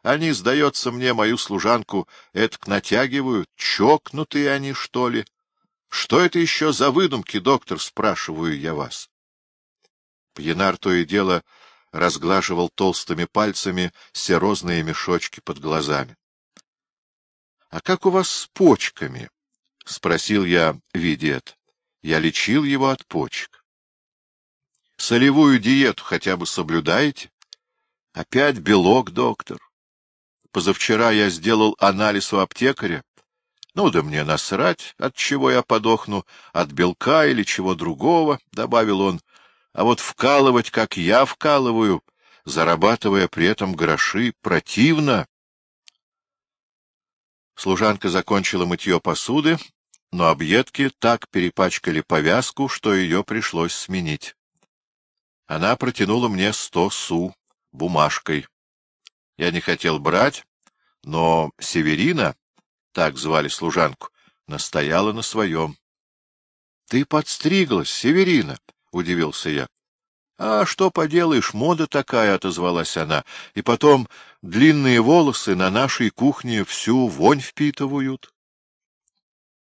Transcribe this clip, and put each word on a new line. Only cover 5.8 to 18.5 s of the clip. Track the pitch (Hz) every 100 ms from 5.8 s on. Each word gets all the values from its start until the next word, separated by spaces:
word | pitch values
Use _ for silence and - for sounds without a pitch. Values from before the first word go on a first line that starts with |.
| _
Что | - - 131
это | 175 175
ещё | 165 - 156
за | 139 139
выдумки, | 135 185 131 92 104
доктор, | 95 147 - 85
спрашиваю | - - 107 90 - 80 85 71
я | 76
вас? | 76 65 - - _ _ _ _ _ _ _ _ _ _ _ _
Пьянар | - 76 82 95 90
то | 98
и | 90
дело | 80 101 95 87 - _ - _ _
разглаживал | 80 85 76 80 95 90 87 87
толстыми | - 95 85 - 82
пальцами | 85 - 107 95 98 90 90 - -
серозные | - - 87 95 101 87 85
мешочки | 80 78 - 87 - -
под | - 73
глазами. — | 76 80 71 73 65 - _ _ _ _ _ _ _ _ _ _ _ _ _ _ _
А | 82
как | - 185 190
у |
вас | 185 180
с | -
почками? — | -